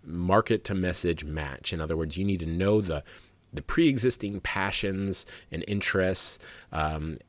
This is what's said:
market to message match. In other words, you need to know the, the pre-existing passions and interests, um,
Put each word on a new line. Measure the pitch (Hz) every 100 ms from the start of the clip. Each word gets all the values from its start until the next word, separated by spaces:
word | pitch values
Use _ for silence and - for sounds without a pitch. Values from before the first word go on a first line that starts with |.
market | - 85 90 101 - 110 -
to | 98
message | 92 87 87 80 76
match. | 76 71 67 -
In | 82
other | 78 80
words, | 80 76
you |
need | 98 92
to | 82
know | 85 95 107
the, | 95 76 - - - _ _
the | -
pre-existing | - - 165 135 123 - 104 98
passions | - 98 98 - 101 95 98 92 - - -
and | 82 -
interests, | 101 - 98 92 92 - - - - -
um, | 80 78 78 78 78